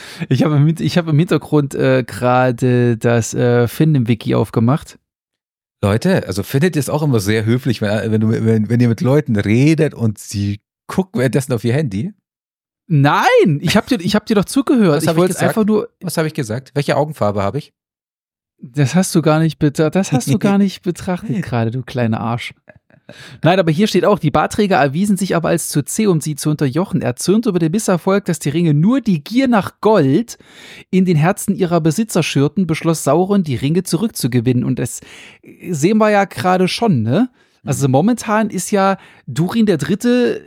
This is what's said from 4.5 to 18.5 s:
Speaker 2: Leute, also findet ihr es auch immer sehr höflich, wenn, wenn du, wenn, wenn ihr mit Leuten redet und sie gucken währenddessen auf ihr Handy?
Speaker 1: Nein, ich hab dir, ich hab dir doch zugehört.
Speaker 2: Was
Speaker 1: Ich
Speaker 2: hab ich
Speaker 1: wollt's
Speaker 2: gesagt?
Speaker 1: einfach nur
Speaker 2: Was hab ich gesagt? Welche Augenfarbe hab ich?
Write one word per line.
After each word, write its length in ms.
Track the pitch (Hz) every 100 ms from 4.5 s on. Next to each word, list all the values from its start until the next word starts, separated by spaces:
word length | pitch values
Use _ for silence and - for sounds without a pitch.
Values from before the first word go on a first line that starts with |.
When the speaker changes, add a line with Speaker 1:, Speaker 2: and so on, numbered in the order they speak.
| - 117 156 - - _ _ _ _ _ _ _ _
Speaker 2:
Leute, 420 | 98 110 185 156 -
also 140 | 95
findet 320 | - 135 180 151
ihr 40 |
es 100 | 135
auch 140 | 151
immer 160 | 151 117
sehr 260 | 98 110 107
höflich, 360 | 127 135 -
wenn, 300 | 104 107 107
wenn 100 | 107
du, 80 | 110
wenn, 400 | 113 110 110 104
wenn 100 | 120
ihr 100 | 120
mit 120 | 113
Leuten 340 | 123 151 147 101
redet 580 | 98 113 147 160 147
und 240 | - 113 104
sie 420 | - 101 101 101 _ _ -
gucken 320 | - 190 226
währenddessen 340 | 123 143 127
auf 100 | 117
ihr 100 | 120
Handy? 400 | 139 135 95 180 - _ _ _ _ _ _ -
Speaker 1:
Nein, 720 | 147 139 185 370 494 240 143
ich 160 | 170 208
hab 100 | -
dir, 120 | 233
ich 160 | 196 214
hab 100 | -
dir 100 | 208
doch 100 | 175
zugehört. 520 | 269 359 247 185 143
Speaker 2:
Was 60 |
Speaker 1:
Ich 60 | 170
Speaker 2:
hab 60 | 165
ich 40 |
Speaker 1:
wollt's 160 | 185 -
Speaker 2:
gesagt? 140 | 180
Speaker 1:
einfach 160 | 220 208
nur 240 | 214 - _
Speaker 2:
Was 160 | 180 170
hab 80 | 156
ich 80 |
gesagt? 380 | 156 110 120 -
Welche 220 | 143 151 131
Augenfarbe 480 | 156 - 104 101
hab 120 | 98 135
ich? 180 | - _ _ _ _ _ _ _ _